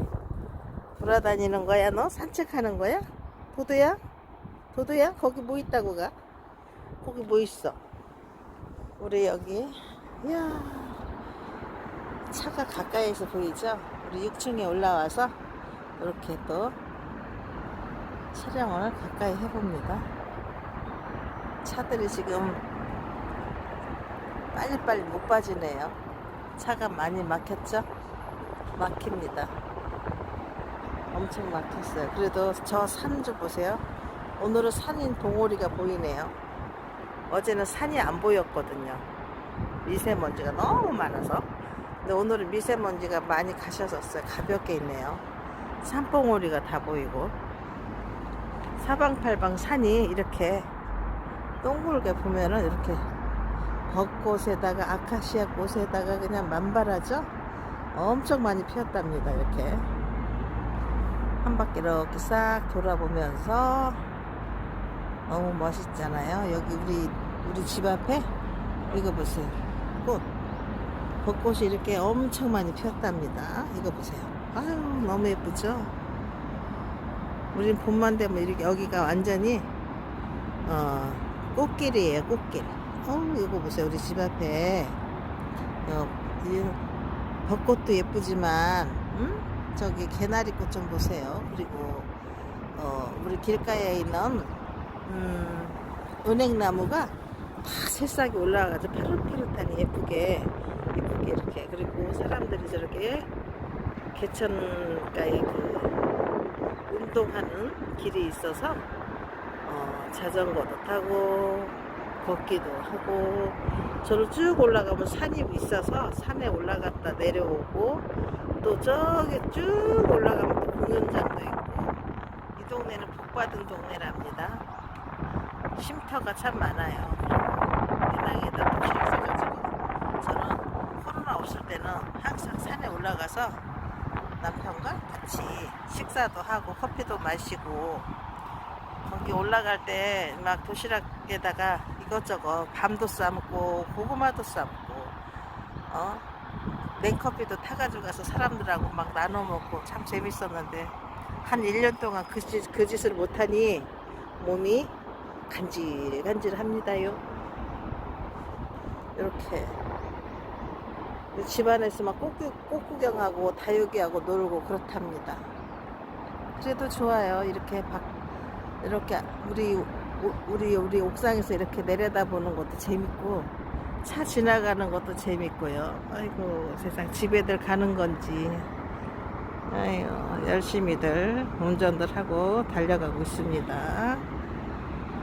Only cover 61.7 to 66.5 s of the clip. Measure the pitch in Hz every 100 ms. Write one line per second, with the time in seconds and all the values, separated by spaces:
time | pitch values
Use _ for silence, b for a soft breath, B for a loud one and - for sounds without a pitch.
61.7 | 165 165 160 160 - - 220 220 220 -
62.7 | - 185 170 160 160 147 143 - 226 254
63.7 | 262 262 240 - - - - - - -
64.7 | - - - - - - 165 180 175 160
65.7 | 160 - - 151 151 147 185 196